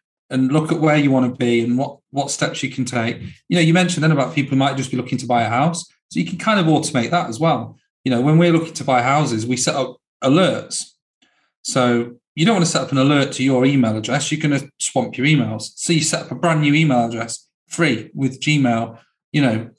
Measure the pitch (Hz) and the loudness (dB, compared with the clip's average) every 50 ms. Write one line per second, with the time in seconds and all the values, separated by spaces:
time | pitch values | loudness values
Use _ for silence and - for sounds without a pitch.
0 | _ _ _ _ _ - 135 131 131 131 143 156 156 160 165 151 156 156 151 151 | _ _ _ _ _ -6 -2 0 0 2 2 2 0 0 0 2 2 2 4 4
1 | 143 139 135 131 127 120 123 - 127 120 120 117 117 120 120 127 143 - - - | 4 4 2 2 2 0 -2 -2 0 2 2 2 2 0 0 -2 -2 -4 -8 -14
2 | _ _ - 139 131 - - - 147 - - - - 131 - - 127 - 127 120 | _ _ -6 -4 -4 -4 -4 -4 -4 -4 -4 -6 -8 -6 -4 -6 -6 -4 -2 -2
3 | 113 120 - - - - - _ _ - 170 180 160 160 165 185 180 170 - - | -2 -4 -4 -6 -10 -16 -16 _ _ -2 2 2 4 4 4 4 2 2 0 0
4 | 151 160 156 139 127 - - 147 135 - 135 135 135 139 135 135 123 - - 120 | 2 2 2 2 0 -2 -2 -2 -2 0 2 2 2 0 0 -4 -6 -4 -4 -6
5 | - - 127 120 127 120 123 120 113 110 117 123 147 170 170 - - - _ _ | -4 -4 -6 -6 -2 0 0 0 0 0 0 0 0 0 -2 -4 -8 -14 _ _
6 | _ - - - 170 175 180 170 - 220 214 196 175 160 156 143 - - - 127 | _ -8 -6 -4 -4 -4 -6 -6 -2 0 0 2 2 2 2 2 0 -2 -2 -2
7 | 113 - 170 175 - 120 110 120 160 165 143 113 113 - - _ _ _ _ _ | -2 0 -2 -2 -2 -4 -4 -2 0 0 0 0 -4 -10 -14 _ _ _ _ _
8 | - 135 123 117 127 147 156 165 175 175 165 160 165 - - - - 135 127 123 | -4 -2 0 0 2 4 4 6 6 4 4 2 0 -2 -8 -6 -2 0 2 2
9 | 120 131 139 151 151 123 117 110 110 123 127 123 - - - 139 131 - - _ | 2 2 2 2 2 0 -2 -2 -2 -2 -2 -2 -2 -2 -2 -2 -4 -6 -8 _
10 | _ _ _ - - 135 139 180 185 147 110 - - - - - - - _ _ | _ _ _ -4 0 2 4 4 4 2 0 -4 -6 -10 -10 -10 -12 -12 _ _
11 | _ _ _ _ _ _ _ _ _ _ _ _ - - - 131 123 120 120 120 | _ _ _ _ _ _ _ _ _ _ _ _ -10 -4 -2 0 2 2 2 0
12 | 117 120 - _ _ _ - 147 160 220 226 185 165 160 - 139 135 - 139 135 | -2 -4 -10 _ _ _ -4 0 2 2 4 2 2 0 0 -2 -2 -2 0 2
13 | 135 143 147 143 135 - - - 127 135 131 123 127 139 143 135 120 110 110 110 | 4 4 4 2 0 0 -2 -2 0 2 2 4 4 4 4 4 2 2 0 -2
14 | 107 - 127 143 143 - 156 151 - 147 143 135 135 - _ - - - - 135 | -4 -2 -2 -2 -2 -4 -4 -2 0 0 0 -2 -4 -6 _ -8 -8 -4 -2 -4
15 | 117 110 110 123 127 151 156 139 117 110 110 110 - - - - - - 170 156 | -4 -4 -4 -2 0 2 2 2 2 -2 -4 -8 -10 -12 -12 -8 -4 -2 0 0
16 | 156 - - - - - 131 120 - 170 160 156 151 147 143 156 160 147 131 120 | 0 -2 -4 -4 -6 -8 -8 -2 0 0 2 2 2 2 4 4 4 4 2 2
17 | 117 117 120 113 113 113 - - _ _ _ _ _ - - - 170 147 120 110 | 0 0 -2 -6 -8 -8 -10 -14 _ _ _ _ _ -10 -4 -2 0 0 0 -2
18 | - - - 143 135 131 131 - - 151 151 143 135 120 117 113 117 113 - - | -6 -10 -6 -4 -4 -4 -4 -4 -2 0 2 2 2 2 2 0 -2 -6 -10 -16
19 | _ _ _ _ _ _ - 147 143 123 110 110 113 - - | _ _ _ _ _ _ -2 0 2 2 0 -2 -4 -8 -14